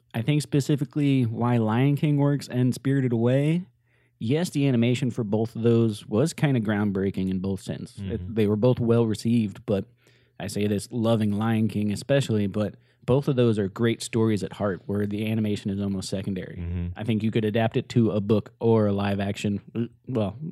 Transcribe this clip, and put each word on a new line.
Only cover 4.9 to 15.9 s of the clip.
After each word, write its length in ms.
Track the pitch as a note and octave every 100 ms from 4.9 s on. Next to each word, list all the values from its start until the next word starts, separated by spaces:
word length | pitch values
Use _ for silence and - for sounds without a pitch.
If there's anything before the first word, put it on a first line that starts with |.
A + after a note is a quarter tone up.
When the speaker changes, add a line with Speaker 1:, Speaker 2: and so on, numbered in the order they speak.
| B2+ C3
Speaker 1:
for 140 | A2
both 320 | A2 G#2+ A2+ A#2
of 60 |
those 440 | A2+ A#2 A2+ G#2 -
was 280 | G#2+ D#3
kinda 260 | - D#3 C3
groundbreaking 680 | G#2+ G#2 G#2 G2 G2 F#2+ F#2+
in 80 | F#2+
both 240 | F#2+ F#2+
senses. 360 | - - - -
It, 200 | G2 F#2
Speaker 2:
Mm-hmm. 120 | F#2
Speaker 1:
they 120 | G#2+ G#2
were 100 | G#2+
both 220 | B2 B2
well 280 | A#2 A#2 A#2
received, 580 | G#2 A2+ A#2 G#2+ -
but 220 | - G2+ G2 _ _ _ _ _
I 80 | F#2+
say 200 | G#2 G#2
this 220 | G2+ -
loving 400 | A#2+ A2+ A#2 G#2+
Lion 360 | G2+ A2+ A2 A2
King 220 | G#2 G#2
especially, 560 | G2 - C#3 C3+ A2 G2+
but 280 | G2+ G#2 - _ _ -
both 220 | B2+ C#3+
of 80 | C3
those 220 | A#2+ G#2+
are 100 | G2
great 340 | G2 A#2 A2+
stories 400 | - A#2 A2 G#2
at 100 | -
heart 280 | - G2+ F2
where 220 | - G2+ G#2
the 200 | G2+ A2
animation 400 | A2 G#2+ G2+ G#2+
is 100 | G2
almost 300 | G2+